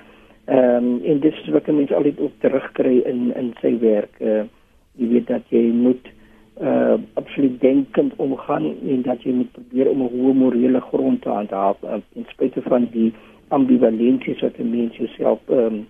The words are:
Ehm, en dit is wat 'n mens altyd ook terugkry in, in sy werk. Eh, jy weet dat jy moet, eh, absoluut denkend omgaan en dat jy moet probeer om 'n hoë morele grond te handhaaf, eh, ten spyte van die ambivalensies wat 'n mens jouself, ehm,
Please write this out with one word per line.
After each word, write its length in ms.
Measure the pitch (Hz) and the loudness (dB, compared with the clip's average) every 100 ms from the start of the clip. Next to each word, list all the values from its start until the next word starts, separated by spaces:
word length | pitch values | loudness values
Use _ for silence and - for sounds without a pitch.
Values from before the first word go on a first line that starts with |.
| - - - _ - | -20 -20 -20 _ 0
Ehm, 480 | 135 127 120 123 123 - | 2 4 2 0 -2 0
en 140 | 147 | 2
dit 120 | 151 | 0
is 140 | - 165 | -2 -2
wat 140 | 151 - | -2 0
'n 80 | 151 | 0
mens 160 | 139 | 0
altyd 260 | 170 147 - | 0 0 -2
ook 140 | 147 - | -6 -2
terugkry 560 | 127 135 - - 135 123 - | -2 -2 -4 -4 0 2 0
in, 280 | 123 120 - | -2 -4 -4
in 180 | 123 110 | -6 -4
sy 180 | 135 117 | -2 0
werk. 360 | 113 104 104 - | 2 0 -2 -4
Eh, 240 | 117 107 107 _ _ _ _ - | -2 -2 -4 _ _ _ _ -6
jy 100 | 117 | 0
weet 180 | 120 - | 0 0
dat 160 | 120 - | -6 0
jy 220 | 117 117 | 0 2
moet, 380 | 117 123 127 - - - - _ - | 2 2 0 -6 -20 -20 -20 _ -8
eh, 400 | 143 123 120 110 - | -2 0 2 0 -2
absoluut 460 | - - - 139 123 | -10 -8 -2 -2 2
denkend 520 | 131 139 135 - 143 - | 2 2 0 0 -2 -2
omgaan 480 | 139 131 - 151 156 - | -4 -4 -4 -4 -4 -6
en 200 | - 131 | -4 -2
dat 200 | 123 120 | -2 -4
jy 100 | 139 | -2
moet 200 | 123 127 | -2 -4
probeer 360 | - - 127 135 | -8 -6 0 0
om 140 | 139 | 0
'n 80 | 123 | -2
hoë 240 | 123 131 | 0 2
morele 460 | 135 127 117 127 127 | 4 2 2 2 0
grond 420 | - 147 131 123 | 0 -2 0 -2
te 60 | 131 | -2
handhaaf, 480 | 110 104 98 98 101 | -4 -4 -2 0 -2
eh, 200 | - 107 - | -6 -10 -10
ten 140 | - 117 | -14 -12
spyte 340 | - 135 131 | -4 -4 -2
van 260 | - 127 120 | 0 0 0
die 240 | 117 113 - - - - | 0 0 -2 -14 -20 -4
ambivalensies 920 | 135 131 123 120 110 120 131 - 127 | 0 4 4 4 2 2 2 -2 -4
wat 180 | 127 - | -4 -4
'n 120 | 120 | -4
mens 260 | 117 117 - | -2 -4 -4
jouself, 420 | - - - 110 - | -8 -4 -2 -2 0
ehm, 340 | 139 113 107 | 0 0 -2